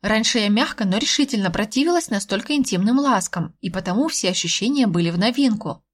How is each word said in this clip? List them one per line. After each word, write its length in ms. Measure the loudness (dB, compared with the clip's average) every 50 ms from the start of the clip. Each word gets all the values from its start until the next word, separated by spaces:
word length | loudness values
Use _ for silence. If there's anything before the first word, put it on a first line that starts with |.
Раньше 380 | 0 2 2 2 2 2 0 2
я 100 | 2 4
мягко, 360 | 4 2 2 0 -2 -2 -2
но 120 | 0 0 0
решительно 540 | 0 0 2 2 0 2 2 -2 -2 0
противилась 580 | 0 -2 -4 -2 0 0 2 2 2 0 0 0
настолько 440 | -4 -4 -2 -2 -4 -4 -2 -2 0
интимным 460 | 0 0 0 0 0 2 2 2 2
ласкам, 560 | 2 2 2 0 0 -2 -6 -6 -6 -6 -8 _
и 80 | -10 -6
потому 380 | -6 -6 -4 -2 0 0 0 0
все 220 | -2 -2 -2 -2
ощущения 580 | -2 -2 -2 -2 -2 -2 0 0 2 2 2 2
были 220 | 2 2 0 0
в 80 | 0 0
новинку. 680 | 0 0 2 2 2 2 2 0 -4 -8 -10 -10 _ _